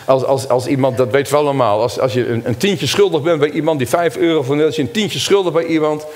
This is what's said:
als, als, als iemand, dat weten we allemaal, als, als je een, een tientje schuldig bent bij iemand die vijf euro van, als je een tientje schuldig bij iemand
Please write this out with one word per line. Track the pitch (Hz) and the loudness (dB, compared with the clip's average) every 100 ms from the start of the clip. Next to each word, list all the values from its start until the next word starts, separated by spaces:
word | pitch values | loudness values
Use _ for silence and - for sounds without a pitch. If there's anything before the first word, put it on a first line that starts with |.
| - | 0
als, | 131 | 2
als, | 120 135 113 | 2 -2 0
als | 123 120 | -2 0
iemand, | 139 135 117 | 0 0 0
dat | 123 | 0
weten | 135 139 | 2 2
we | 147 | 0
allemaal, | 147 139 117 104 | 0 2 2 2
als, | 123 - | 0 0
als | 127 | -2
je | 117 110 | 0 -2
een, | 117 120 | -2 -4
een | 113 | -2
tientje | 202 190 139 | -2 -2 -2
schuldig | - 196 165 | 2 2 2
bent | 147 165 | 0 0
bij | 151 | 0
iemand | 160 156 151 | 0 0 0
die | 120 | 0
vijf | 170 170 - | 0 0 0
euro | 170 160 | 0 2
van, | 127 147 | 0 0
als | 156 156 | 0 0
je | |
een | 131 | -4
tientje | 214 208 143 | -2 -2 -2
schuldig | - 196 175 | 0 2 2
bij | 156 165 | 0 0
iemand | 160 151 151 151 | 0 0 -2 -6